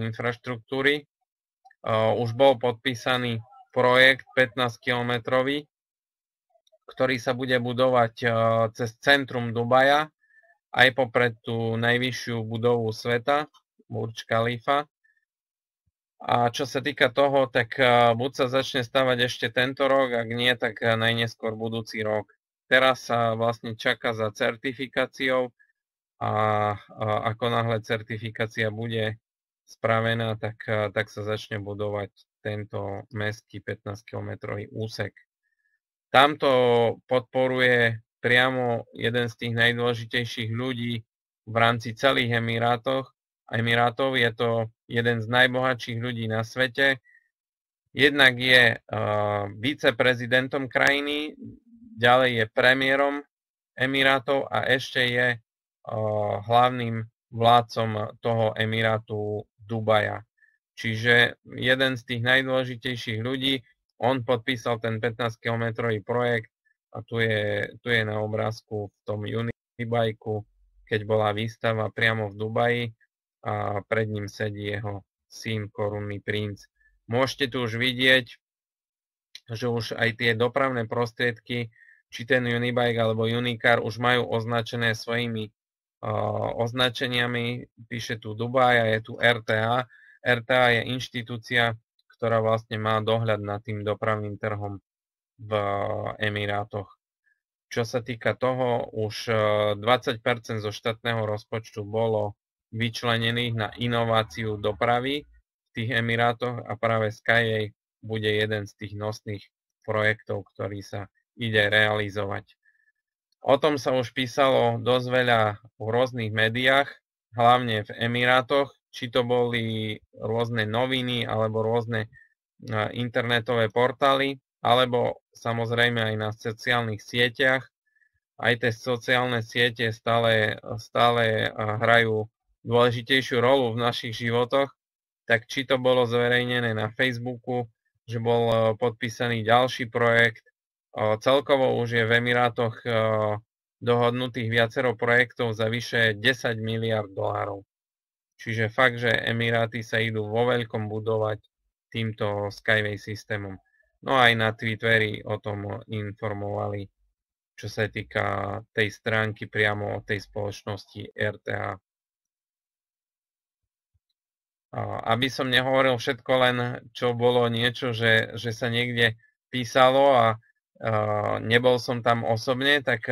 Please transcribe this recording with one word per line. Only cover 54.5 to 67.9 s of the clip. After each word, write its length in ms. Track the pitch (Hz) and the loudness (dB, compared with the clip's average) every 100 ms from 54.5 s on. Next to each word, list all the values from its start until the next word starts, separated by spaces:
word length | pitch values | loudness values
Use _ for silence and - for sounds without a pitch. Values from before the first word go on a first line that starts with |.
a 160 | 113 - | -2 0
ešte 400 | 131 - 135 123 | 0 0 -2 0
je, 220 | 123 123 117 _ _ _ _ - | 2 0 0 _ _ _ _ -10
o, 560 | 113 107 107 104 104 | -4 -2 -2 -2 -4
hlavným 640 | 104 117 123 127 117 113 113 _ _ | 2 4 4 2 -4 -4 -8 _ _
vládcom 880 | 117 117 120 117 - 113 107 107 - | 2 6 6 4 -2 -2 -2 -6 -4
toho 320 | 123 113 110 110 | -2 2 2 2
Emirátu 880 | 110 110 113 110 113 107 104 104 - _ | 0 2 0 0 -4 -8 -6 -8 -10 _
Dubaja. 640 | 104 113 107 107 104 101 107 _ _ _ _ | -8 -2 2 4 2 -4 -12 _ _ _ _
Čiže 640 | - 113 110 120 120 120 - - | -10 -6 0 4 6 6 0 -14
jeden 400 | 120 120 131 131 | -2 2 2 2
z 80 | 127 | -2
tých 200 | - 120 123 | -6 -2 2
najdôležitejších 960 | 131 131 131 127 120 127 120 - 110 | 2 2 -2 -2 -6 -8 -8 -6 -6
ľudí, 400 | 120 135 135 131 - _ _ - | -4 -2 -2 -2 -6 _ _ -4
on 240 | 117 131 | -2 0
podpísal 560 | 117 120 123 123 123 117 | 0 -2 -2 -4 -2 -2
ten 160 | 117 113 | -2 -2
pätnásťkilometrový 1040 | 120 113 117 110 117 117 117 113 117 107 | -4 -2 -6 -4 -4 -2 -4 -2 -2 -2
projekt 480 | 95 120 123 117 120 _ _ _ _ | -2 -2 0 -2 -4 _ _ _ _
a 160 | 117 | -16
tu 160 | 113 117 | -8 -2
je, 480 | 113 107 104 104 - - | 0 0 -2 -4 -6 -8
tu 80 | 123 | 0